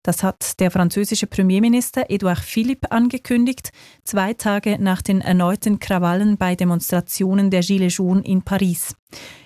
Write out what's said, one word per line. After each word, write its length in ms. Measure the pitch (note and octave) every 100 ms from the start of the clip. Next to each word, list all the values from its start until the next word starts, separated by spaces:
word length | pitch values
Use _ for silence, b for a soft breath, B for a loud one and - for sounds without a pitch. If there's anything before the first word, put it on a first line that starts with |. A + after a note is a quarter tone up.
Das 200 | - F3
hat 380 | F#3+ - - -
der 100 | F#3
französische 560 | F#3 F3 G3 G#3 A3 G#3
Premierminister 840 | - F#3+ F#3+ A#3 A#3+ A#3+ - B3+
Edouard 280 | G3 G3 F3
Philippe 540 | - - A3+ C4 -
angekündigt, 800 | A3+ A#3+ B3+ - A#3+ A#3+ B3+ - B B B
zwei 300 | - G3+ F#3+
Tage 440 | A#3 G#3+ G3+ G#3+ G3+
nach 220 | G3 F#3
den 220 | - F#3+
erneuten 560 | - F3+ F3 G#3 A3 G3+
Krawallen 580 | - F#3+ F3 F3+ G#3 G#3
bei 180 | F#3
Demonstrationen 960 | F3+ F3+ F3 - F3+ F3 - F#3+ G3 G3
der 120 | F#3
Gilets 340 | F3 G3 F3+ F3
jaunes 300 | F#3 F#3+ -
in 160 | F#3
Paris. 520 | - G3 F#3+ E3+ - - _ B B B